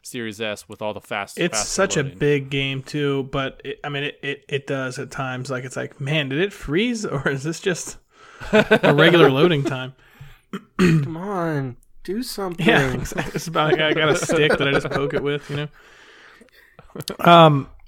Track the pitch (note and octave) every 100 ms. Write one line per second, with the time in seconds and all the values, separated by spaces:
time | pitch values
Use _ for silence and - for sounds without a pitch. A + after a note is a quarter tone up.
0 | - B2+ A2+ G#2 A2 G2+ - G#2 G#2+ G2
1 | - G#2+ G2 - F3 G#2+ G2+ - F#3+ E3+
2 | C#3 F#2 D3 C#3+ C3+ C#3 C3+ C3+ - D3
3 | C#3+ C#3 C3+ C#3 C3+ - C3+ - D3 C#3+
4 | C#3+ - C#3+ C3+ - C#3 C3+ C3+ C3 B2
5 | C#3+ - C3 B2+ B2+ B2+ C3 C3 B2 -
6 | C#3 D#3 C3+ C#3 G3 - - D#3 B3 A3+
7 | G#3 C#3 D3+ C#3 C#3+ E3 G3 E3 - -
8 | _ _ - - - G#3+ G#3 G#3+ F#3 D3
9 | E3 F3 D3+ C3 E3+ D3+ C#3+ C3 C3 -
10 | _ - - - - - _ - F3+ D#3+
11 | C#3 D#3+ G3 F#3+ E3 D3 C3 A#2 _ -
12 | - G#3 B3+ - F#3+ E3+ F3 G#3+ C3+ B2+
13 | - - C#3+ F3 - E3 D#3 C#3+ D#3 D3+
14 | D#3 C#3 - D#3 D3+ - C#3 C#3 - C#3
15 | C#3+ C#3+ C#3 C#3+ - C#3+ D3+ - - -
16 | - - - - - _ _ _ - -
17 | - - E3+ E3+ D#3+ C#3+ - -